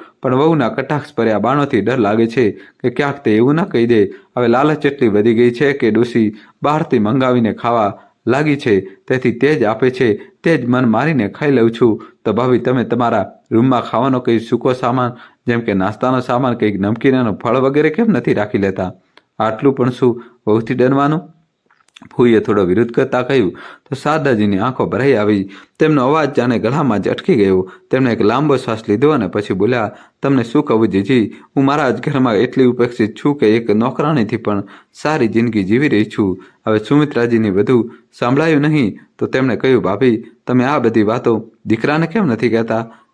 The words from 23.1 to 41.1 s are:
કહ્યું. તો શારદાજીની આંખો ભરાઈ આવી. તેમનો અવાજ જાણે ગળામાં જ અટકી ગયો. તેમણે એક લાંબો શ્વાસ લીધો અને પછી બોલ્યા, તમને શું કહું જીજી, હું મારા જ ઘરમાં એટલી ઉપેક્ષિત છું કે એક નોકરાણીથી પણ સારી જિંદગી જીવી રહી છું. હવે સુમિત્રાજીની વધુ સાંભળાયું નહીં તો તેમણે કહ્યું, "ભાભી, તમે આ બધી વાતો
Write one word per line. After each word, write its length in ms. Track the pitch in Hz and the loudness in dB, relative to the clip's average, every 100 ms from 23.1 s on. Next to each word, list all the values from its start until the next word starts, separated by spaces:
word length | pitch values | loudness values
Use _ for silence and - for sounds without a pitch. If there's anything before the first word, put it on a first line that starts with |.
| 123 | -2
કહ્યું. 300 | 123 135 92 - - - - | 0 0 0 -4 -16 -20 -12
તો 60 | 135 | -6
શારદાજીની 540 | 147 156 143 110 104 95 | -2 0 0 0 0 0
આંખો 280 | 120 127 95 | -2 -2 -2
ભરાઈ 280 | 98 135 | 0 0
આવી. 360 | 113 104 104 95 - - - | 2 2 0 -2 -10 -12 -2
તેમનો 280 | 156 147 127 | 2 2 2
અવાજ 280 | 160 147 131 | 0 0 0
જાણે 240 | 120 113 | 0 0
ગળામાં 400 | 107 139 139 101 | -2 -2 0 0
જ 100 | 90 | -2
અટકી 260 | - - 139 | -4 0 2
ગયો. 340 | 98 95 92 - - | 2 2 -2 -8 -4
તેમણે 200 | 131 131 | 0 0
એક 100 | 110 | 2
લાંબો 340 | 101 123 151 131 | 2 2 2 0
શ્વાસ 240 | - 110 - | -2 -6 -2
લીધો 200 | 104 143 | 0 2
અને 180 | 147 92 | 0 -2
પછી 260 | 107 104 | -4 -4
બોલ્યા, 380 | 98 107 123 104 - - _ | -2 0 0 -2 -8 -20 _
તમને 200 | 139 135 | 0 0
શું 200 | 113 147 | 0 -2
કહું 240 | 143 113 113 | 0 2 2
જીજી, 460 | 95 101 131 104 - - 143 | 0 0 0 0 -6 -8 -2
હું 100 | 135 | 0
મારા 240 | 147 135 | 2 0
જ 200 | 110 135 | -2 -2
ઘરમાં 260 | 139 127 101 | 0 0 2
એટલી 300 | 123 135 127 | 0 2 2
ઉપેક્ષિત 500 | 120 123 - 104 - | 2 -2 0 -4 -2
છું 220 | 151 147 | -4 0
કે 180 | 107 117 | 2 2
એક 160 | 113 | 2
નોકરાણીથી 640 | 104 120 127 147 151 104 113 | 0 -2 -2 -2 0 -2 -4
પણ 260 | 113 101 98 - _ | -4 -4 -6 -14 _
સારી 340 | - 147 156 113 | -8 -4 0 0
જિંદગી 360 | 110 120 107 | 0 0 0
જીવી 240 | 92 117 147 | 0 0 2
રહી 180 | 107 107 | 0 0
છું. 340 | - 101 92 - _ 113 | -2 -2 -4 -10 _ -2
હવે 120 | 107 | -2
સુમિત્રાજીની 680 | 107 143 147 120 120 117 110 | 2 0 2 0 0 0 0
વધુ 420 | 95 104 123 110 - _ - | 0 2 2 0 -8 _ -6
સાંભળાયું 420 | 120 135 160 151 | -2 0 2 2
નહીં 380 | 151 151 107 - - - | 2 0 0 -4 -16 -8
તો 100 | 117 | -4
તેમણે 280 | 131 131 104 | 0 0 0
કહ્યું, 280 | 131 123 | 2 2
"ભાભી, 400 | 90 101 131 110 - - - | 0 0 0 0 -4 -14 -2
તમે 180 | 127 127 | 0 0
આ 140 | 147 | 0
બધી 240 | 113 110 | 0 2
વાતો 480 | 104 | 2